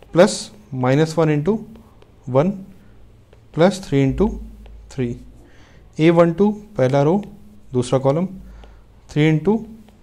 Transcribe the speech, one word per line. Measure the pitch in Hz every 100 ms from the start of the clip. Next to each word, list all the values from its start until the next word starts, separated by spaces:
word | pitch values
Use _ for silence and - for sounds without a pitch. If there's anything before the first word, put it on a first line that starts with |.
| -
प्लस | 160 202 - - - - 127
माइनस | 127 135 160 160
वन | 156
इंटू | 151 151 220 - - - - - - -
वन | 127 175 202 - - - - - - _ - -
प्लस | 151 180 196
थ्री | - 139
इंटू | 135 127 214 - - - - - -
थ्री, | - 123 120 - - - - - - - -
ए | 160
वन | 170 170
टू | 165 208 208 - -
पहला | 127 143
रो | 143 196 202 - - - -
दूसरा | 123 123 131
कॉलम, | 135 151 190 - - - - - - - -
थ्री | 147 156
इंटू | 156 165 220 226 - - -